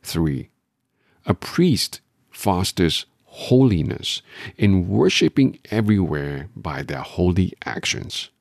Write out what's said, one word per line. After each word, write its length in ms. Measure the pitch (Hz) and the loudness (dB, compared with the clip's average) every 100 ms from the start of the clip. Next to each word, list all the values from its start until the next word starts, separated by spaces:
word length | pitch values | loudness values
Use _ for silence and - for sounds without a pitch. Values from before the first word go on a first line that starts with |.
Three, 480 | - - 80 71 - _ _ _ _ _ _ _ - | -6 -2 0 -2 -8 _ _ _ _ _ _ _ -4
a 80 | |
priest 680 | 92 - - 175 107 - - _ _ _ | -4 -2 2 4 2 -2 -8 _ _ _
fosters 760 | - 104 92 95 - 87 - - _ | -6 -2 0 0 2 0 0 -8 _
holiness 1000 | _ - - 127 131 92 - - - - _ - - - | _ -16 2 4 6 4 0 -4 -6 -8 _ -18 -18 -2
in 320 | 107 95 90 | 2 2 2
worshiping 720 | 101 - - 160 - 135 - - | 2 2 4 0 2 2 0 -6
everywhere 800 | 107 104 104 87 73 71 69 71 - | -2 2 2 2 -2 -4 -8 -10 -12
by 260 | 82 69 | -10 -10
their 200 | 69 71 | -8 -8
holy 500 | 64 - 90 90 92 - | -8 -2 0 2 0 -4
actions. 680 | - - - - 95 - - _ | -10 -8 -6 -6 -8 -12 -12 _